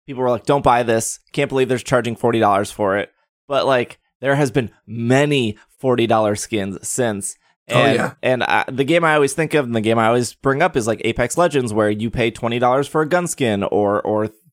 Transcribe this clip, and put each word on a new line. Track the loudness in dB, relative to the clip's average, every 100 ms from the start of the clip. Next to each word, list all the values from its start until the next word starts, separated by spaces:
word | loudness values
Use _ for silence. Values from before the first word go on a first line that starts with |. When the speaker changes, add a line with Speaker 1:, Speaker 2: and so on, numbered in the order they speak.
| -12
Speaker 1:
people | -4
were | -2
like, | -2 0
"Don't | 2
buy | 4 2
this! | 2 0 -2 -8 _
Can't | -6 -2
believe | 0 0
they're | -2
charging | 0 0 0 -2
forty | 0 2
dollars | 2 2 -2
for | -2 -2 -2
it." | -4 _ _ _ -6
But, | -2 2
like, | 0 0 -8 _ _
there | -2 0
has | 0
been | 0 -4 _ -14
many | -4 2 2 2 0 -2 -6 _ _
forty | 0 2 2
dollar | 2 2 -2
skins | -4 -4 -4 -8 -8
since. | -4 -2 -4 -10 -14 _ _ -4
Speaker 2:
Oh, | 0
Speaker 1:
And, | 2 2
Speaker 2:
yeah. | -2 -4
Speaker 1:
and | -2 0
I, | 0 0 0
the | -2
game | 0 2 2
I | 2
always | 2
think | 0 -2
of | 0 0
and | 0
the |
game | 0 2
I | 4
always | 2 0
bring | -2 -2 2
up | 0 0
is, | -2
like, | -2
Apex | -2 -2 -2 0
Legends, | 0 0 -2
where | 0 0
you | 0 -4
pay | -2 -2
twenty | -2 -4 0
dollars | 0 0 0
for | -2
a | 0
gun | -2 -2
skin | -2 -2 0
or, | 0 0 0 0
or | 0 -2 -2 -8 _